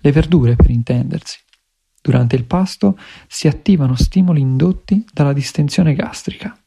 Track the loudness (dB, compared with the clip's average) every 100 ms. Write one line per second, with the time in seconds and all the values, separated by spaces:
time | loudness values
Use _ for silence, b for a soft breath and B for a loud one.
0 | 2 2 2 2 2 2 2 0 -2 -4
1 | -4 -8 -12 -20 _ _ _ _ _ _
2 | -4 -2 0 -2 -2 -2 -2 0 -2 -2
3 | B B B -2 -2 0 0 2 2 0
4 | 0 2 2 2 0 0 0 -2 -2 -2
5 | -2 -2 0 0 -4 -2 -2 0 0 0
6 | -4 -8 -12 -12 -14 -16